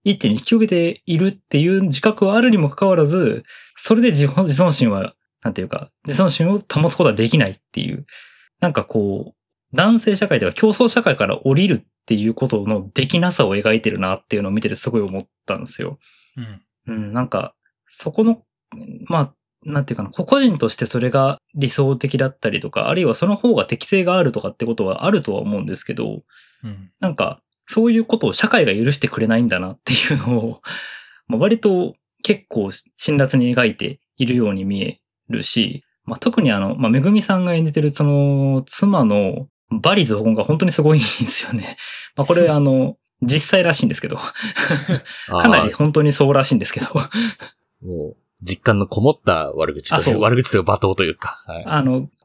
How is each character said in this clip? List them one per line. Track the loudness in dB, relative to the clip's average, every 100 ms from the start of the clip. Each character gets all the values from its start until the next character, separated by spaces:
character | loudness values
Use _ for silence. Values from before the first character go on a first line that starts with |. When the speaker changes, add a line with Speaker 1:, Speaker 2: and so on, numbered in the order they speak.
Speaker 1:
一 | -2 0
手 | 0
に | 0
引 |
き | 2 2
受 | 4
け |
て | 2 0 -4 -2
い | 0
る | 0
っ |
て | -2 _ 0
い | 2 2
う |
自 | 0 2
覚 | 0 2 2
は | 4
あ |
る | 4
に | 4
も | 2
か | 2
か | 2
わ | 4
ら | 4
ず、 | 2 0 -2 -8 -20 -20 -6
そ | 2 4
れ |
で | 4
自 | 4 2
己-、 | 2
自 | 0
尊 | 2 2
心 | 4 2
は、 | 0 -4 -10 _ _
な | -8
ん |
て | -6
い | -6
う |
か、 | -8 -12 _ -4
自 | 0
尊 | 2
心 | 2 0
を | 0
保 | -2 0 0
つ | 2
こ |
と | 2
は |
で | 2 2
き | 2
な | 2
い |
っ | -4 _
て | -8
い | -6
う。 | -8 -12 -20 -20 _ _ _
な | -2
ん |
か | -2
こ | -2 -2 -2 -4 -8 -16
う、 | _ _ _ 0
男 | 4 4
性 | 2 0
社 | 0
会 | 0
で | 0
は |
競 | 2 2
争 | 4 2
社 | 2
会 | 0 0
か | 0
ら | 0 2
降 |
り | 4 4
る | 0
っ | -4 _ -4
て |
い | -2 0
う |
こ | -2 0
と | 0 -2
の | -4 -4
で | -4 0
き | 0
な | 0
さ | 2 0
を | 0
描 | 0
い | 0
て | 0
る | -2
な | -2 -4
っ | -4
て | -4
い |
う |
の | -2
を |
見 | -2
て | -2
て | -4
す | -2
ご | -2
い |
思 | -2 -6
っ | -12 _ -8
た | -8
ん |
で | -8
す | -10
よ。 | -10 -12 _ _ _ -16
Speaker 2:
う |
ん。 | -14 -16 _ _ -12
Speaker 1:
う | -10
ん、 | -6
な | -4
ん | -4
か、 | -4 -6 -12 _ _ _
そ | -12 -4
こ | 0
の、 | 2 0 _ _ _ -20 -18 -14 -4
ま | -2
あ、 | -2 -6 _ _ -8
な | -6
ん | -4
て |
い | -6
う |
か |
な、 | -8
個 | -8
々 | 0 2 4
人 | 2
と | -2
し | -2
て | -4
そ | -2
れ | 0
が | 2 0 -2 _ -4
理 | -2
想 | 0 0 0
的 | -2 -2
だ | -2
っ | -4
た | -4
り | -4
と | -4
か、 | -4 -2
あ |
る | 0
い | 0
は |
そ | 0 0
の | 2
方 | 2 2
が | 0
適 | -6 -2
性 | 0
が | 2 2
あ |
る | 2
と | 0
か | -6
っ | -6
て | -4
こ | -2
と | -2
は | -2 0
あ |
る | 0
と | 0 -4
は |
思 | -4 -4
う |
ん | -6
で | -8
す |
け | -8
ど、 | -6 -6 -8 -14 _ _ _
Speaker 2:
う | -16
ん。 | -14 -18 _
Speaker 1:
な | -4
ん | -2
か、 | -4 -6 _ _ -4
そ | 2 4
う |
い | 2
う | 2
こ | 0
と | 0
を |
社 | 0 2
会 | 2 2
が |
許 | 2 0
し | 0
て | -4
く | -2
れ | 0
な | 2
い |
ん | 2
だ | -2
な | -6
っ | -8
て | -4
い | -2 0
う | -2
の | 0 -2
を、 | -2 -8 -14 -14 -14 -18
<laughs> | -20 _ -6
ま | 0
あ、 |
割 | 2 2
と | 2 2 -2 -8 _ _
結 | -4 -4 -4
構 | -4 -4 -6 -18 -8
辛 | -2 0
辣 | 2 2
に | 2 2
描 | 0
い | -2
て | -8 -10 _ -4
い | -2
る | 0
よ | 0
う |
に | -2 -4
見 | -4
え | -6 -8 _ _ -10
る | -6
し、 | -4 -2 -2 -6 -16 _ -12
ま | -6
あ、 |
特 | -2 0
に | 0
あ | 0
の、 | -2 -2
ま | 0
あ、 |
め | 2
ぐ | 2
み | 2
さ | 2 0
ん | 0
が |
演 | 0 0
じ |
て | 0
る | -2
そ | 0
の、 | 2 2 2 2 0 0 -4
妻 | 0 2 4 4
の | 2 0 -4 -10 _ _
バ | -2 0 2
リ | 2
雑 | 0
言 | 0
が | 0
本 | 0 0
当 | 0
に |
す | 2
ご | 4 4
い |
ん |
で | 2
す | -2 -4 -4 -4
よ |
ね。 | -6 -8 -12 -16 -18
<laughs> | -10 -4
ま |
あ、 | 2
こ |
れ | 4 4
あ | 4
の、 | 4 2 0 -4 _
Speaker 3:
<laughs> | _
Speaker 1:
実 | 0 0 2
際 | 2
ら | 2
し | 0
い | 0
ん |
で | -2
す |
け | -8
ど。 | -10
<laughs> | -10 -10 -8 -4 -2 -2 -2 -4 -6 -16 -6
Speaker 3:
あ | 2
ー。 |
Speaker 1:
か | 4
な | 4
り | 2
本 | 0 2
当 | 4
に | 2
そ | 4 4
う |
ら | 4
し | 2
い | 0
ん |
で | 0
す |
け | -6
ど。 | -4 -4 -4 -4 -4 -6 -16 -20 _ _
Speaker 3:
も | -12 -8 -10 -12
う、 | _ _
実 | -10 -4
感 | 0 0
の | 0
こ | 0
も | 0
っ | 2
た | 0 0 -2
悪 | -4 -4
口 | -4 -4
と | 0
い |
う |
か、 |
Speaker 1:
あ、 |
そ | 0 2
う。 |
Speaker 3:
悪 | 2 2
口 | 2
と | 0
い |
う |
か | 0
罵 | 0 0
倒 | 0
と |
い | 0
う | -2
か。 | -10 -12 -14
は | -14
い。 | -4
Speaker 1:
あ | 0
の、 | 0 -2 -4 _